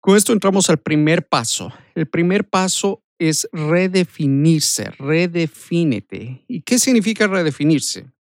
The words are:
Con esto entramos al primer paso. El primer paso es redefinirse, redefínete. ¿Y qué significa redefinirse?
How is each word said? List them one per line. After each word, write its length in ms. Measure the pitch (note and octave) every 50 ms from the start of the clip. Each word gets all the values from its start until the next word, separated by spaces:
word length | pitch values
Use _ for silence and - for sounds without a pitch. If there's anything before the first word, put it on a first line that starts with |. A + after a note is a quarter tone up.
Con 160 | - - F#3+
esto 160 | G#3+ G3+ -
entramos 380 | A#3+ G3+ - G3 F#3+ G3 F3+ -
al 80 | D#3+ D3+
primer 480 | _ - D#3 D3+ D3+ D#3 D#3+ F3 -
paso. 460 | _ - C#3 A#2 - - - F#2 A2+ - - _ _ _
El 100 | F3 D#3
primer 420 | - - E3 E3+ F3 F#3 G3+ G3 _
paso 540 | - F#3+ F#3 F#3+ - - - G3+ - - _ _ _ _
es 300 | F3 D#3+ D#3 - - -
redefinirse, 1400 | - E3+ D3+ D3+ E3 F3 F#3 F#3+ F3+ F#3+ F3+ - - - D#3+ C#3 C3+ C#3 D3 E3 E3 D3+ C#3+ - - - G#2 G2+
redefínete. 1500 | - - C3+ C#3 D#3 E3 F3+ F3+ E3+ E3+ E3 D#3 _ - - - E3+ E3+ E3+ D#3 B2 G#2 - _ F#2+ F#2 - A#2+ C3 - _
¿Y 140 | _ B3+ F3
qué 180 | - - B3 B3
significa 480 | - C4+ B3+ A3+ F#3 G#3+ A3 - G#3+
redefinirse? 880 | G3 F#3+ F#3+ E3+ D#3 C#3 - D3 D3+ D#3+ C#3 - - - - - - _ _